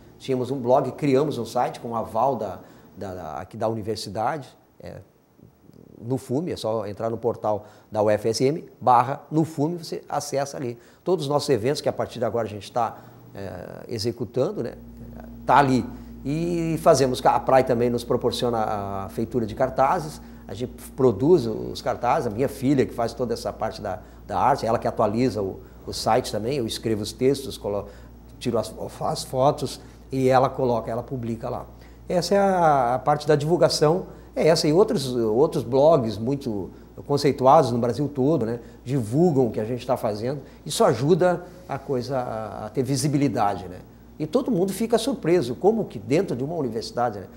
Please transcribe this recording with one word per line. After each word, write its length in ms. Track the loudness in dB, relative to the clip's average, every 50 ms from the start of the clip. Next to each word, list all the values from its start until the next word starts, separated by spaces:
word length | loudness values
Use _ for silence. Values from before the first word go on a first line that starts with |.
| -20 -20 -20
Tínhamos 320 | -12 -4 -4 -2 -2 -2 -2
um 100 | -4 -2
blog, 320 | 2 4 4 4 4 0 -4
criamos 440 | -2 0 2 4 4 4 2 -2
um 80 | -4 -6
site 340 | -4 -2 -2 -2 -2 -4 -8
com 100 | -10 -6
o 60 | -4
aval 400 | -4 -4 -2 0 0 0 0 0
da, 240 | -2 -4 -8 -8 -12 -16 -20 -20 -20 -20 -20 -14
da, 160 | -12 -12 -10 -10
da, 200 | -10 -10 -10 -10
aqui 200 | -10 -12 -12 -8
da 100 | -4 -2
universidade, 800 | -2 -2 -2 -4 -6 -6 -6 -6 -8 -6 -4 -2 -2 -2 -4 -8 -14 -20 _ _ _ _ -18
é, 180 | -16 -16 -16 -16 -18 _ _ _ _ _ _ _ -20 -20 _ _ _ _ -20 -20 -20 -20 -20 -12
no 160 | -6 -4 -4
Fume, 340 | -4 -4 -2 -4 -2 -2 -4
é 40 | -6
só 300 | -6 -4 -2 -2 -2 -4
entrar 240 | -6 -8 -6 -4 -4
no 80 | -4
portal 480 | -2 -2 -2 -2 -2 -2 -2 -2 -2 -4 -12 -20 -20 -16 -6
da 100 | 0 2
U 80 | 2 4
F 200 | 4 2 2 0
S 140 | 0 2 2
M, 260 | 2 2 0 -6 -12 -12 -2
barra 420 | 2 4 6 6 4 2 -2 -8 -8 -2
no 140 | 0 0 0
Fume, 340 | 0 0 -2 -2 -2 -2
você 240 | -6 -8 -10 -12 -12 -10
acessa 480 | -6 -6 -6 -4 -4 -4 -4 -4 -4 -6
ali. 220 | -8 -8 -8 -10 -10 -16 -20 -18 _ -2
Todos 220 | 0 0 0 0
os 40 | 0
nossos 200 | 0 0 2 2
eventos 320 | 2 2 2 0 -2 0
que 80 | -2 -4
a 40 | -2
partir 260 | -2 -4 -6 -4 -4
de 60 | -4
agora 220 | -2 -2 -2 -4
a 20 | -4
gente 220 | -6 -10 -10 -6
tá, 260 | -4 -2 -2 -2 -4 -10 -18 -20 -20 -20 -20 -18 -14
é, 520 | -12 -12 -10 -10 -12 -12 -12 -14 -14 -12
executando, 760 | -8 -6 -4 -4 -4 -4 -4 -6 -4 -2 -2 -2 -2 -2 -6 -6
né? 120 | -8 -8 -12 -18 -20 -18 -18 -18 -16 -16 -16 -16 -16 -16 -6 2
Tá 120 | 4 6
ali. 280 | 6 6 6 4 2 0 -2 -8 -14 -16 -16 -16 -10 -6
E 540 | -4 -4 -2 -2 -2 -2 -2 -2 -2 -2 2
fazemos, 440 | 6 6 6 6 6 2 2 2 2
a 140 | 2 2 2
Pride 240 | 2 4 6 6 6
também 260 | 4 2 2 2 2
nos 140 | 0 0 -2
proporciona 560 | -2 -2 0 0 0 -2 0 -2 0 0 0
a 500 | 0 -2 -2 -4 -4 -6 -6 -6 -8 -8
feitura 360 | -6 -6 -6 -2 -2 -4 -4
de 100 | -4 -2
cartazes, 640 | -2 -2 -2 0 2 2 2 2 0 -2 -6 -12 -14 -16 -18 -20 -18 -16
a 60 | -14 -10
gente 200 | -8 -8 -10 -10 -12 -16 -12 -2
produz 500 | 4 4 4 4 4 4 4 4 4 4
os 360 | 0 -4 -6 -6 -8 -8 -6
cartazes, 460 | -6 -6 -4 -2 0 0 0 0 0
a 20 | -2
minha 200 | -2 -2 -2 -2
filha 360 | -2 -2 0 2 4 4 2
que 80 | 0 0
faz 200 | -4 -4 -4 -2
toda 200 | -4 -4 -4 -4
essa 180 | -6 -6 -8
parte 300 | -6 -6 -6 -6 -6 -6
da, 180 | -8 -8 -8 -8 -12 -16 -20 -18 -10
da 120 | -6 -2 2
arte, 260 | 2 2 2 2 0
ela 120 | 0 0
que 100 | 0 0
atualiza 540 | -2 0 0 0 2 2 2 0 0 0 -2
o, 180 | -4 -4 -6 -10 -16 -20 -20 -18 -14
o 80 | -12 -8
site 380 | -4 0 2 2 2 0 -2
também, 260 | -6 -6 -4 -4 -4
eu 80 | -2 -4
escrevo 360 | -4 -6 -4 -2 -2 -2 -2
os 100 | -4 -6
textos, 460 | -4 0 2 2 2 2 -2 -10 -10
colo-, 300 | -8 -6 -6 -6 -6 -6 -10 -14 -20 -20 -20 -20 -20 -20 -20 -14 -8
tiro 180 | -4 -2 -2
as, 160 | -2 -2 -4 -8 -12 -12 -12 -10 -6
as 220 | -6 -4 -4 -6 -8
fotos 560 | -6 -2 0 2 2 2 0 -4 -8 -8 -10 -16 -20 -20 -20 -14 -8
e 180 | -4 0 2 4
ela 200 | 4 4 4 2
coloca, 400 | 0 0 0 0 0 0 -2 -4
ela 140 | -6 -6 -6
publica 460 | -8 -8 -8 -6 -6 -6 -6 -6 -8
lá. 160 | -8 -10 -10 -14 -18 -20 -20 -20 -20 -16 -6
Essa 280 | -2 -2 0 2 2 4
é 20 |
a, 580 | 4 4 4 4 4 6 6 6 6 4 2 0
a 40 | 0
parte 280 | 2 2 0 2 4
da 80 | 2 2
divulgação, 720 | 4 4 2 2 4 4 4 4 4 4 4 4 2 -2 -6 -14 -20 -18 -10 -2
é 120 | 2 4
essa 200 | 4 4 4 4
e 60 | 4 6
outros, 420 | 6 6 4 4 -2 -2 -2 -2
outros 480 | 0 0 2 4 4 4 4 2 -2 -2
blogs 540 | 0 2 6 6 6 6 6 4 0 -4
muito 520 | -4 -2 -2 -2 -2 -4 -4 -4 -4 -6 -8 -12 -18 -20 -20 -20 -12 -4
conceituados 640 | -2 0 2 2 2 2 4 6 8 8 8 8 6
no 60 | 2
Brasil 300 | 0 0 0 0 -2 -2
todo, 380 | -4 0 0 2 2 2 2 0
né, 140 | -2 -4 -6 -8 -14 -20 -14 -8
divulgam 640 | -4 -4 -2 -2 0 2 4 4 4 6 4 2
o 40 | 2
que 80 | 0 -4
a 60 | -4
gente 200 | -4 -6 -6 -2
tá 100 | -2 -2
fazendo, 460 | 0 0 -4 -4 -2 -4 -6 -6 -6 -10 -16 -20 -16 -10
isso 180 | -6 0 2 4
ajuda 600 | 4 4 2 4 2 4 4 4 2 2 0 -4 -10 -18 -18 -12
a 100 | -10 -10
coisa 400 | -8 -6 -4 -4 -4 -4 -4 -4
a, 480 | -4 -4 -4 -6 -8 -8 -10 -10 -10 -10
a 40 | -6
ter 140 | -4 -2 0
visibilidade, 840 | 0 0 0 0 0 2 2 2 2 2 2 2 2 0 -2 -6
né? 120 | -10 -14 -14 -16 -20 -20 -20 -20 -16 -10
E 100 | -8 -6
todo 240 | 0 0 0 0 2
mundo 220 | 0 2 0 0 0
fica 240 | -2 -2 2 2
surpreso, 580 | 2 2 0 -4 -2 0 2 2 2 2 0 -2
como 300 | 2 2 2 2 2 -2
que 120 | -6 -8
dentro 380 | -10 -4 0 0 2 2 0 -4
de 80 | -6 -4
uma 120 | -6 -4
universidade, 640 | -4 -4 -4 -4 -6 -8 -6 -2 -2 -2 -2 -2 -6
né, 80 | -12 -14 -16